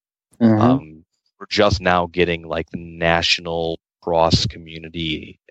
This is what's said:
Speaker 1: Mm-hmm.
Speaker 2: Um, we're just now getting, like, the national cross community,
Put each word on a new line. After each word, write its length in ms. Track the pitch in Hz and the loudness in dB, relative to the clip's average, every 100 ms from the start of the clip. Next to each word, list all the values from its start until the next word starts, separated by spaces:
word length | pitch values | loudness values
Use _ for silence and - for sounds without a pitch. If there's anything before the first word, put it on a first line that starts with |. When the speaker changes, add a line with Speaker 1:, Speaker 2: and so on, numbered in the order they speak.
| _ _ _ - | _ _ _ 2
Speaker 1:
Mm-hmm. 220 | 113 107 | 4 6
Speaker 2:
Um, 440 | 120 135 78 80 _ _ _ - | 4 2 -2 -20 _ _ _ -20
we're 60 | 98 | -4
just 300 | - 104 90 | 2 2 2
now 240 | 92 90 85 | 2 2 0
getting, 360 | 85 87 82 | 0 0 -2
like, 260 | 82 80 82 | -4 -8 -8
the 80 | 87 | -12
national 1000 | 85 82 82 85 82 - 85 85 82 82 _ _ | -12 -4 0 2 0 -2 -4 -4 -4 -6 _ _
cross 440 | - 82 82 - - | -2 2 2 2 -2
community, 920 | 85 80 82 80 85 82 78 - - - | -8 -16 -14 -10 -6 -4 -6 -10 -20 -8